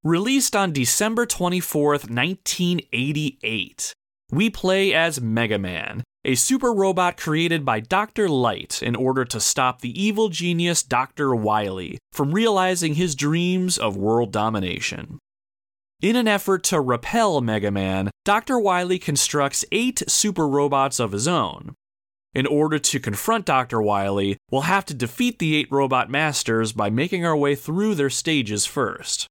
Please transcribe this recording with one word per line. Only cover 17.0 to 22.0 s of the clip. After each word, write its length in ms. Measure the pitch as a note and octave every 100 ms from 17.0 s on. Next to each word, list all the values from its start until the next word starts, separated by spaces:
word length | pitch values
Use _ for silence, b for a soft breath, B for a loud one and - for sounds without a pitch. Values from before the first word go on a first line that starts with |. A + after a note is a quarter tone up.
| - A#3 A3 D3+
Mega 300 | A#2 A2 G#2
Man, 400 | G2+ F#2+ F#2+ G2 -
Doctor 340 | - G#3 A#3 B3+
Wily 400 | G3+ F3+ F3+ F#3
constructs 680 | - C#3+ - D3 C#3 - -
eight 300 | - A#3+ - -
super 400 | - G#3+ F#3 D3+
robots 520 | C#3 C#3+ C#3 C3+ -
of 120 | A2+
his 160 | G2+ C3+
own. 480 | E3+ G2 - - - _ _